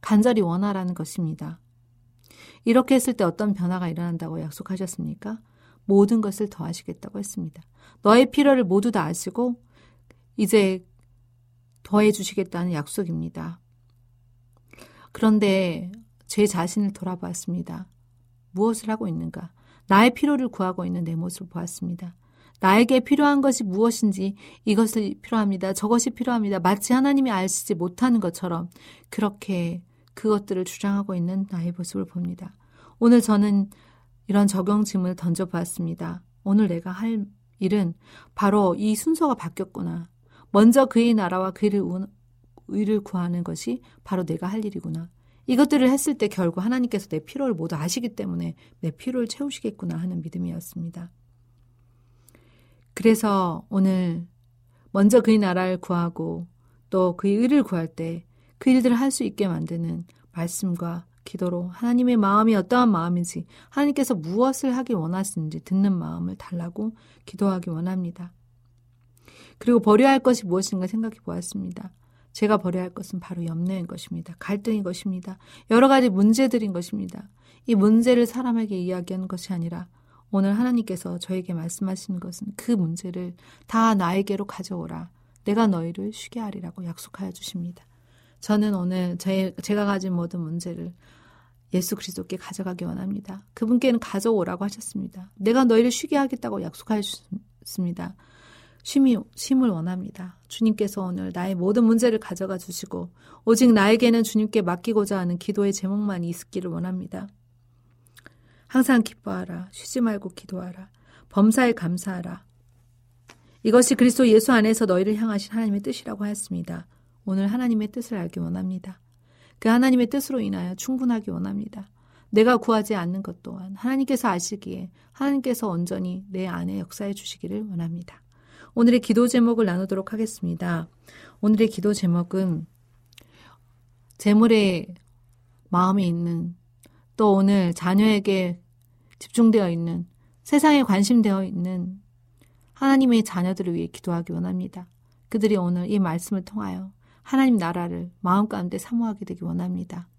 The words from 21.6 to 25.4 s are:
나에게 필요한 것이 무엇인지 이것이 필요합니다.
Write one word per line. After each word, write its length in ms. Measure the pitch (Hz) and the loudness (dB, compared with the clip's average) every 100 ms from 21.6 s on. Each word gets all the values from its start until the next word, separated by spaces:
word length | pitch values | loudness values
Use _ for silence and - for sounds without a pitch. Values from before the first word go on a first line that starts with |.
| 170 - 175 175 180 - _ _ _ _ | -10 -10 -8 -8 -12 -16 _ _ _ _
나에게 420 | 190 202 240 262 | 4 6 6 4
필요한 400 | 254 285 294 285 | 2 4 4 4
것이 220 | 269 262 | 4 2
무엇인지 720 | 208 185 226 226 214 190 190 202 - - - | -2 2 2 2 0 0 -4 -6 -16 -10 0
이것이 540 | 208 220 220 202 - | 2 2 0 -4 -6
필요합니다. 520 | - 226 | -4 0